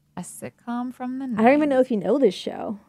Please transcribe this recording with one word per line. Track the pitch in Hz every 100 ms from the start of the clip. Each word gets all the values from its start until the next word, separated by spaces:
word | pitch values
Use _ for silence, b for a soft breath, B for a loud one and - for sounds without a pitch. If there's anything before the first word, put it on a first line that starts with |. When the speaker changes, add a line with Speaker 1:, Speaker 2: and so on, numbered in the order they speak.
| _ -
Speaker 1:
A |
sitcom | 180 - - - - 240 247
from | 247 254 254
the | 269 214
Speaker 2:
I |
don't | 220
even | 294 302
know | 262
Speaker 1:
nineties. | 254
Speaker 2:
if |
you | 214
know | 175 269
this | 247
show. | 180 - 92 - 208